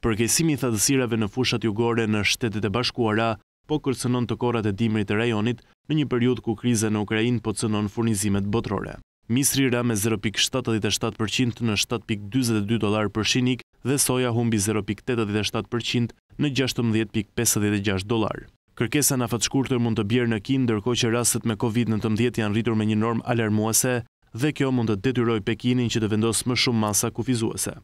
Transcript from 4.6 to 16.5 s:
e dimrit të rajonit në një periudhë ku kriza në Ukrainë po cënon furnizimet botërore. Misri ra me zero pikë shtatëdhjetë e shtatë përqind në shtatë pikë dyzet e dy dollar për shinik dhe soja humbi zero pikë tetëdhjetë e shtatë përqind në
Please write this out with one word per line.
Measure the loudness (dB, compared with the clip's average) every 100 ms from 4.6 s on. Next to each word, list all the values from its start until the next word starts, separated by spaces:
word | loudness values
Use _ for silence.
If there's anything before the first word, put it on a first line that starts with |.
| 0
e |
dimrit | 0 0 0 0
të | 0
rajonit | 2 0 0 -2 _ _ _
në | 0
një | 2
periudhë | 2 2 2 -2
ku | -2
kriza | 0 2 2
në | 0
Ukrainë | 0 0 2 0
po | -2
cënon | -2 -2 0 -2
furnizimet | 0 0 0 0 0 0
botërore. | -2 -2 -4 -4 -10 -18 _ _
Misri | 0 2 2 2
ra | 2
me | 0 0
zero | 0 0
pikë | -2 -2
shtatëdhjetë | -2 -2 0 0 0
e |
shtatë | -2 -2 -2
përqind | -4 0 0 0 -2
në | 0
shtatë | 0 -4 -4
pikë | -6 -2
dyzet | 0 2 0
e | 0
dy | 0
dollar | 2 0 0
për | 0 0
shinik | 2 2 -2 -6 _
dhe | -2 0
soja | 0 0 0
humbi | 2 2 2
zero | 0 -2 -2
pikë | -6 -2
tetëdhjetë | -2 0 0
e | -2
shtatë | -4 -4
përqind | -4 -2 0 -2 -4 _ -2
në | -2